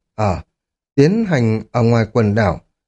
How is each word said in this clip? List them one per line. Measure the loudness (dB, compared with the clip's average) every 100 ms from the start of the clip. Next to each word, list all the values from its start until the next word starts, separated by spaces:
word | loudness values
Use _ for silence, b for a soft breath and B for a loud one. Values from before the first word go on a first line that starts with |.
| _ -4
Ờ, | -4 -4 -10 _ _ _ _ 2
tiến | 2 2 -2
hành | 0 0 -2 -4
ở | -2
ngoài | 0 0 0
quần | 0 0 0
đảo, | -2 -4 _ _